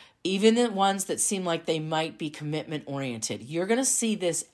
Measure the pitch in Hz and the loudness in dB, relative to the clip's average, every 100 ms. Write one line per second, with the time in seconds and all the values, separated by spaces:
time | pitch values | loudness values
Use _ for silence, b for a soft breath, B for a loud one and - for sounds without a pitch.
0 | b b 165 190 220 226 240 190 196 196 | b b -2 4 6 6 4 4 2 2
1 | - 160 - 202 185 165 165 160 156 160 | -2 0 0 0 0 -2 0 -2 0 -2
2 | 160 - 160 - 151 151 147 151 - 139 | -2 -4 -8 -6 -4 -4 -4 -8 -6 -6
3 | 135 113 - 107 113 160 190 226 262 - | -4 -4 -6 -6 -6 -2 0 2 2 2
4 | 226 202 180 160 - | 0 0 0 -2 -4